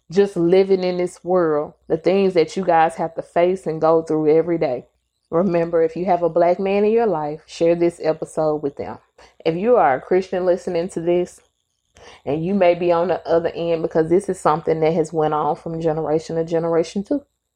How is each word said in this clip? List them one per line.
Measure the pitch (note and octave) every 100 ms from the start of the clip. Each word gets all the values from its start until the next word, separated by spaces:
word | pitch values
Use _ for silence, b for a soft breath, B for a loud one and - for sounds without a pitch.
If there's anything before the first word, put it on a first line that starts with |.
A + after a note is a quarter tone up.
| -
just | E3+ G3+ F3+
living | E3+ F#3 F#3+ F#3+
in | F3+ F3+
this | F3 -
world, | F3 F#3 D#3+ D3+ D#3+ - -
the | E3
things | E3+ G3 F#3+ F3+
that | E3 F#3+
you |
guys | F3+ E3 D#3+
have | E3 E3 -
to |
face | - F3 F3+ F#3 E3+
and | D#3+
go | D#3+ E3
through | D#3+ D#3 D#3 D#3+
every | D#3+ E3
day. | D#3 B2 - _ _ _ _
Remember, | E3 F#3+ E3+ E3+ E3+
if | E3 E3
you | F#3
have | E3+
a | E3+
Black | E3 E3+ F3
man | G3 G3+ G#3+
in |
your | A3+ A3+
life, | D#3+ D3+ D#3 -
share | - E3+
this | E3+ E3+ E3
episode | D#3 D#3 D#3+ - D#3 D3+
with | D3 -
them. | F2 - _ _ b b
If | E3 E3
you | G#3+ A#3
are | D#3 C3
a |
Christian | - F#3 F#3 F#3 F#3
listening | F#3 F#3+ E3+ F#3
to | -
this, | E3 F3 F3+ - _ _ _ _ _ _ B B
and | B D3+ E3+
you |
may | G3+ F3 F3
be | F3
on | E3+ F3+
the | E3 -
other | E3 E3+ -
end | E3+ E3
because | E3 E3+ D#3+
this | F3 G3
is | F#3
something | E3 D#3 D#3+ D#3+
that | D#3
has | F3 D#3+
went | D#3+ D3+
on | D3+ D3+ -
from | E3+ E3
generation | E3 D#3 D3+ D#3 - E3
to | E3
generation | E3 E3 E3 F3+ G3+
too. | G3 C#4+ - _ _